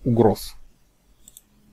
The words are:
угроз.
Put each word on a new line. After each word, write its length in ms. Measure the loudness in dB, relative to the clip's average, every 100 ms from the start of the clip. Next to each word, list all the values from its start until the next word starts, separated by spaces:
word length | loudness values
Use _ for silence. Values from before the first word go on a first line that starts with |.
| -4
угроз. 480 | 2 2 2 -8 -18 -20 _ _ _ _ _ -20 -20 _ _ _